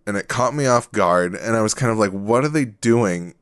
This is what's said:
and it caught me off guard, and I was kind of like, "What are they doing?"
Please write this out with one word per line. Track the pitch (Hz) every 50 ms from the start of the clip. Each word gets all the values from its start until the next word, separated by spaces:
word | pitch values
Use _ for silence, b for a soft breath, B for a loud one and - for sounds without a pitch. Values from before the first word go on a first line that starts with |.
| -
and | - 101
it | 101 - -
caught | - 120 123 123 131
me | 147 139
off | 131 123 120 - - -
guard, | 104 95 87 87 90 90 90 92
and | 90 - 110 117
I | 113
was | 110 107 -
kind | - 127 120 113
of | 110
like, | 107 101
"What | 95 98 101 104 113 123 135
are | 151
they | 151 156 139
doing?" | 117 107 _ - 117 117 117 117 98 87 87 87 87 - _